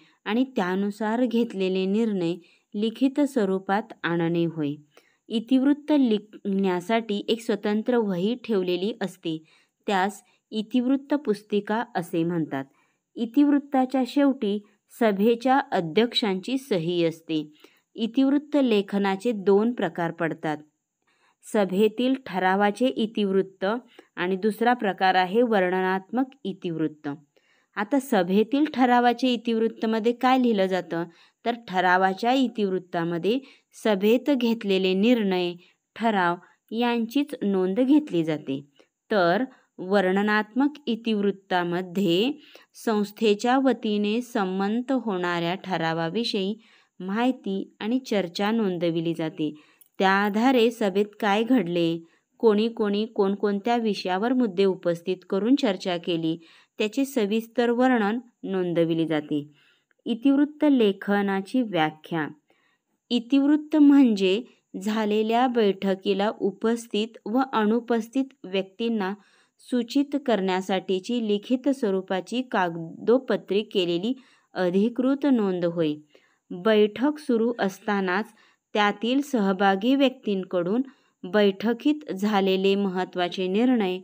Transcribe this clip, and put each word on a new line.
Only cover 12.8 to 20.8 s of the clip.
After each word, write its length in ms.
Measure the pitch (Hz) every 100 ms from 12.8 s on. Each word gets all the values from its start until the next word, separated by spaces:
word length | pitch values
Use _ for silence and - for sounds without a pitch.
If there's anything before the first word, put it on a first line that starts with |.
| _ _ _ -
इतिवृत्ताच्या 840 | 233 277 294 285 285 262 254 262 247
शेवटी 520 | 285 277 262 208 208 - _ _ -
सभेच्या 600 | 226 196 214 233 254 262 -
अध्यक्षांची 840 | 185 165 156 240 - 214 190 185 262
सही 460 | 262 190 160 180
असते. 480 | 165 160 - 156 151 _ - _ _
इतिवृत्त 640 | - 220 226 269 285 294 294
लेखनाचे 680 | 262 208 196 202 202 190 240
दोन 400 | 214 185 196 226
प्रकार 380 | 240 185 170 170
पडतात, 460 | 165 165 156 160 151 - _